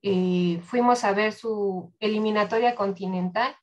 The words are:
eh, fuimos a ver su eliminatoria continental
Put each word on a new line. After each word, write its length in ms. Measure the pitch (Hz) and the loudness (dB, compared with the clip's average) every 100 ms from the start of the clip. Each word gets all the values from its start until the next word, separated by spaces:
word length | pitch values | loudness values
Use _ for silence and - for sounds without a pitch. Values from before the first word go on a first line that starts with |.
| 202 | 0
eh, 540 | 185 185 180 180 170 | 0 2 2 2 0
fuimos 400 | - 247 240 240 | -2 2 4 4
a 80 | 208 | 2
ver 200 | 202 214 | 2 0
su 600 | 214 226 214 202 185 180 _ | -2 -6 -2 -2 -4 -10 _
eliminatoria 760 | 214 214 214 214 208 226 240 | -2 0 0 0 0 2 0
continental 800 | 240 196 190 190 185 180 202 247 - | 0 -4 -4 -4 -4 -2 -2 -4 -6